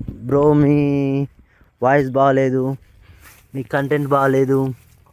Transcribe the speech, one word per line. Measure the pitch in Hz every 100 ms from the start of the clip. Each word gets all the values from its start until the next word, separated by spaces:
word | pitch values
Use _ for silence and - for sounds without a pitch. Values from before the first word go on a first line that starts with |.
| -
"బ్రో, | - 120 139 147
మీ | 147 143 147 143 143 139 139 139 _ _ _ _ -
వాయిస్ | 123 143 131
బాగాలేదు, | 127 139 135 135 131 131 139 _ _ - - - - _
మీ | 135
కంటెంట్ | 123 147 139 151 139
బాగాలేదు," | 139 135 135 135 135 135 123 _ _ _